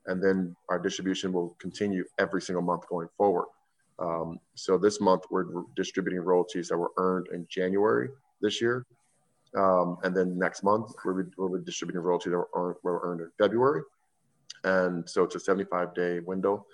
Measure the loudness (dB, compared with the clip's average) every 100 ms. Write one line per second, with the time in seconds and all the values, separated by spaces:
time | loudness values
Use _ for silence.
0 | -6 2 4 4 0 -6 -4 -2 -2 -2
1 | -2 -2 -2 -2 -2 -6 -10 -4 -2 -2
2 | -4 -2 0 -2 -2 -2 0 -2 -2 -6
3 | -4 2 4 4 -2 _ _ _ _ -8
4 | -4 -4 -4 -10 _ -6 2 4 4 4
5 | 4 4 2 -2 -2 -6 -8 -6 -4 -2
6 | -2 -2 2 2 2 -4 -4 -2 -2 0
7 | 0 0 -4 -10 -8 -2 0 2 2 2
8 | -2 -8 _ -2 -2 0 0 -2 -6 _
9 | _ _ _ _ _ 0 4 4 2 -2
10 | -2 0 0 0 -2 0 2 2 0 -8
11 | -4 -2 -4 -4 -4 -4 -6 -10 -6 -4
12 | 0 0 0 -2 -2 -2 -4 -4 -4 -2
13 | -4 -6 -6 2 2 4 2 2 -6 _
14 | _ _ _ _ -20 -6 0 2 2 -2
15 | -2 0 0 0 0 0 0 -2 -2 -2
16 | -2 -2 -4 -2 0 0 -6